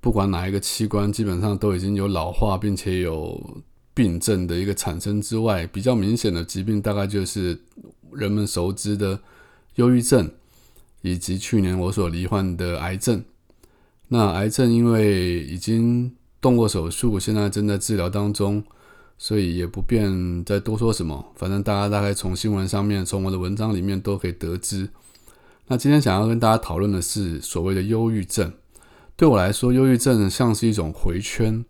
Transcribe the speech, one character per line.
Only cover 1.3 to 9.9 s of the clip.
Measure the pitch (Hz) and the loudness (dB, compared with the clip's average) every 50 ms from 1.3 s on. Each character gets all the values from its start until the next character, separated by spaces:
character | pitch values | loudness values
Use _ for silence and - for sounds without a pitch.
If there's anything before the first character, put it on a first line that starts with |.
| 92 87 | 0 0
上 | 98 107 101 92 | 0 -2 -2 0
都 | - 104 95 | 0 0 0
已 | 90 | 0
经 | 92 98 104 | -2 -2 -2
有 | 98 95 | 0 0
老 | 101 98 87 80 85 | 0 -2 -2 -4 -2
化， | 90 - 113 107 95 | 0 0 0 2 0
并 | 95 107 104 101 | 0 0 -2 -2
且 | 90 - 98 92 92 | -2 -2 -2 -2 -2
有 | 87 85 80 80 78 80 - - - - - 76 - _ _ _ _ _ | -2 -2 -4 -6 -6 -8 -10 -10 -12 -14 -16 -18 -20 _ _ _ _ _
病 | _ - 123 95 85 85 | _ 2 2 2 2 0
症 | - - 107 92 90 | 0 0 0 0 0
的 | 87 85 | -2 -2
一 | 87 95 | -2 -2
个 | 101 | -4
产 | 98 - - 101 82 85 | -4 -4 -4 -6 -6 -6
生 | - 104 104 104 | -4 -4 -2 -2
之 | 104 - 113 113 | -2 -2 -4 -2
外， | 113 113 104 90 85 | 0 0 0 0 -2
比 | - - 98 | -6 -6 -2
较 | 101 127 | 0 0
明 | 127 113 95 101 113 | 2 2 2 0 0
显 | 117 - 110 | 0 0 0
的 | 90 82 85 | -2 -2 -4
疾 | - - 95 | -6 -6 -6
病 | 92 107 110 104 | -2 -2 -2 0
大 | 101 110 | 0 -2
概 | 101 101 98 | -2 -2 -2
就 | 98 104 101 95 | -2 -2 -4 -4
是 | 90 - 101 92 87 85 - _ _ _ - - - - _ _ - | -4 -4 -4 -4 -4 -4 -6 _ _ _ -20 -20 -20 -20 _ _ -16
人 | - 139 107 101 | -8 -6 -2 0
们 | 104 107 104 | 0 0 0
熟 | 92 - - 87 92 | -2 -2 -2 -2 -2
知 | 98 98 - 104 104 | -4 -4 -4 -4 -2
的 | 98 104 95 95 104 - - - - - _ _ _ _ _ _ | 0 0 -2 -2 -4 -8 -16 -20 -20 -20 _ _ _ _ _ _
忧 | - 120 123 | 2 4 6